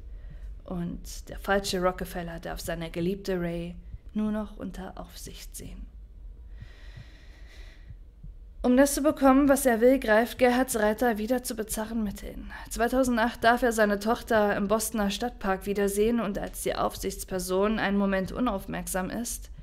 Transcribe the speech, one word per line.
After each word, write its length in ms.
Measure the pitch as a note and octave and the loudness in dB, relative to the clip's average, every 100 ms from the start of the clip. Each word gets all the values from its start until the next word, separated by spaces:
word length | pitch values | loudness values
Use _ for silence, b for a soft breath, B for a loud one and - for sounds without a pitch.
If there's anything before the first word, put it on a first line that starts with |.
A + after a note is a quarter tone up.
| b b b b b b | b b b b b b
und 640 | - F3+ E3+ F3 - - - | -10 -6 -6 -8 -12 -14 -12
der 100 | - | -10
falsche 420 | - G3+ G3+ F#3+ | 0 0 0 0
Rockefeller 580 | F3+ - F3 F#3+ E3+ E3 | 0 0 -6 -8 -8 -10
darf 200 | E3+ E3 | -10 -8
seine 320 | - E3 E3 | -6 -6 -6
geliebte 480 | E3+ E3+ G3 G3 F#3 | -2 -2 -2 -4 -2
Ray 360 | F3 E3+ E3+ F3 B B B | -2 -4 -8 -10 B B B
nur 180 | G#3+ G#3+ | -4 -2
noch 260 | G#3+ G#3 - | -2 -6 -8
unter 400 | F#3+ F3+ F#3 - | -10 -10 -12 -12
Aufsicht 580 | F3 - - - - - | -14 -14 -14 -14 -14 -14
sehen. 320 | - F3 - - - - - - - B B B B B B B B B B B B B B B - - - - - - | -14 -12 -14 -16 -18 -16 -16 -16 -16 B B B B B B B B B B B B B B B -20 -18 -18 -16 -18 -4
Um 140 | B3 B3 | 4 6
das 160 | C#4 | 6
zu 80 | D4 | 6
bekommen, 480 | C#4+ D4+ C4+ C4 C#4+ | 2 6 6 8 8
was 160 | C4+ C4+ | 6 4
er 160 | A3+ | 6
will, 160 | A#3+ C4+ | 6 6
greift 380 | A#3 G#3+ A#3+ - | 6 4 4 4
Gerhards 400 | B3+ B3 C4 A3+ | 4 4 2 2
Reiter 400 | G#3 G#3+ B3 G#3+ | 2 4 2 2
wieder 240 | G#3+ B3+ | 0 -2
zu 140 | B3 A3 | -2 -6
bizarren 480 | G#3 - A3 A3+ | -6 -4 -4 -2
Mitteln. 480 | G#3 G3 - - - B B | -4 -4 -10 -12 -12 B B
Zweitausendacht 720 | - A#3 B3+ B3+ A#3+ A#3 - | 0 2 4 4 4 2 4
darf 200 | A3+ A#3+ | 4 6
er 80 | B3 | 4
seine 260 | A3+ G#3 G3+ | 4 4 4
Tochter 580 | G#3 A#3+ - A3+ G#3 G3+ | 2 0 2 4 4 2
im 120 | G3 | 2
Bostoner 420 | A3 A3 A3+ G3+ | 2 0 0 0
Stadtpark 560 | G3+ A#3+ - G3+ F#3 G3 | 0 -4 -4 -2 -2 -2
wiedersehen 540 | G3+ G3+ G3 A3 A#3 | 0 2 2 2 2
und 180 | G3 G3 | 0 -4
als 240 | F3+ - | -6 -4
die 140 | - - | -4 -2
Aufsichtsperson 1040 | - - - - - F#3+ F3+ F#3 G3+ A3 | -2 -2 -6 -6 -6 -4 0 2 2 2
einen 180 | E3+ G3+ | 0 2
Moment 340 | G3 F#3+ F#3 | 2 0 -2
unaufmerksam 800 | - B3 G3 - E3+ F3 F#3 F#3 | -2 -2 -2 -6 -8 -4 -4 -2
ist, 400 | - A#3+ - - b | -4 -6 -8 -12 b